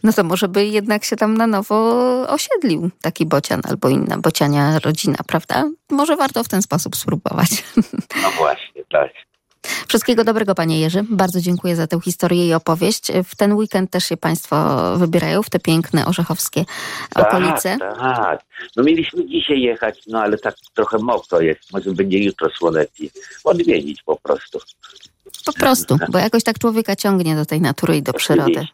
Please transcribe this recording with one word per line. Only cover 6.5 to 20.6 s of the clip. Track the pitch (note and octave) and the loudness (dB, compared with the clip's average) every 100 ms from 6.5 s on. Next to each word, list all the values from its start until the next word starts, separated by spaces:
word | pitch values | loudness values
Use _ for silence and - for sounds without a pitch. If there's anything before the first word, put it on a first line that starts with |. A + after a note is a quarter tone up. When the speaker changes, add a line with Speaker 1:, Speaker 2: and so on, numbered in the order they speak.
| A3+ | -2
Speaker 1:
sposób | - F3 - - | 0 -2 -4 -6
spróbować. | - - - - E3+ - - - | -4 -2 -2 0 0 -2 -2 0
<laughs> | - - - - | 0 -4 -6 -2
Speaker 2:
No | F#2+ | -2
właśnie, | E2+ D#2 - - - - | 0 0 0 -6 -18 -2
tak. | D2+ C#2 - - _ _ _ - - - | 0 0 -4 -20 _ _ _ -10 -10 -2
Speaker 1:
Wszystkiego | A3+ - A#3 | 0 2 2
dobrego, | A3 A3 G3+ | 4 2 0
panie | F#3 E3 D#3+ | 0 2 2
Jerzy. | D#3+ F3+ G#3+ | 2 0 0
Bardzo | G#3 F#3 F3+ | 2 2 2
dziękuję | F3 F3+ F3+ - | 0 0 0 0
za | D#3 | 0
tę | E3 | -2
historię | F3+ E3+ F3 F3 F3 | -2 -2 2 2 4
i | |
opowieść. | E3 E3+ E3 F3+ A3+ - - | 2 2 0 0 0 -2 -2
W | F3+ - | -2 0
ten | G3+ | 2
weekend | G#3 A3 F#3+ F#3 | 2 0 -2 0
też | F3+ | -2
się | - E3+ | -2 -2
państwo | D#3+ D#3+ - D3+ D#3 C3+ F2 F#2+ | -2 -4 -2 0 2 2 0 2
wybierają | F3 E3+ D#3 E3 | 2 2 2 -2
w | A3 | 0
te | E3+ | -2
piękne | - D#3+ E3 D#3+ - | 0 0 2 0 0
orzechowskie | F3+ E3+ E3 - - F3+ - - - - | -2 -2 -2 -4 -4 -4 -8 -12 -12 -6
Speaker 2:
Tak, | - - | 2 4
Speaker 1:
okolice? | F3+ F#3 D3+ F#3 G3 F#2+ A2 | 4 2 0 -2 -4 -4 -4
Speaker 2:
tak. | C3 B2 G2+ D#2 _ - - - | -2 0 0 -2 _ -18 -10 0
No, | |
mieliśmy | C#3 D#3+ D#3+ - - | 2 4 0 -4 -4
dzisiaj | E3 - C#3+ | -4 0 0
jechać, | B2 A2 A2+ - - | 0 0 -4 -6 -6
no, | A2+ | -2
ale | G#2+ G#2+ | 0 0
tak | A2+ - | -4 -8